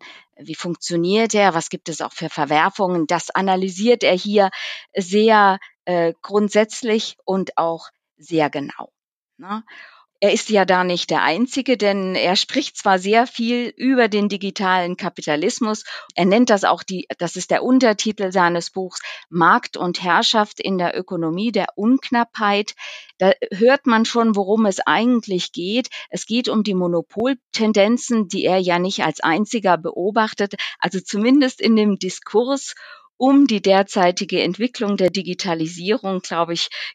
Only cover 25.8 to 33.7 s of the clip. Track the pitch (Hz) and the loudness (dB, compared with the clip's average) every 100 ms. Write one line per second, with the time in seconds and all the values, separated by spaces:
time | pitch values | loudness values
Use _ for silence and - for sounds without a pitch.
25.8 | 240 - - 180 - 233 247 220 202 185 | -4 -10 -10 -10 -4 -2 0 -2 0 0
26.8 | 180 170 - 202 247 269 _ - 220 208 | 0 -2 -4 -4 -2 -2 _ -2 0 4
27.8 | 208 240 - 226 180 190 160 185 180 175 | 4 2 0 -2 -2 -2 0 2 2 0
28.8 | 185 - 156 - 160 - - 233 190 165 | 0 -2 -4 -2 -2 0 -2 -2 0 0
29.8 | 170 - 190 220 214 - 202 196 - - | -2 -4 -2 0 -2 -2 -6 -6 -12 -4
30.8 | 170 190 - 202 233 277 262 - 226 220 | -4 -4 -4 0 4 4 2 0 2 2
31.8 | 208 190 185 - - 214 247 277 - - | 2 0 -6 -10 -2 0 0 -4 -6 -16
32.8 | - - _ - 262 277 277 208 190 | -20 -20 _ -2 4 6 6 2 4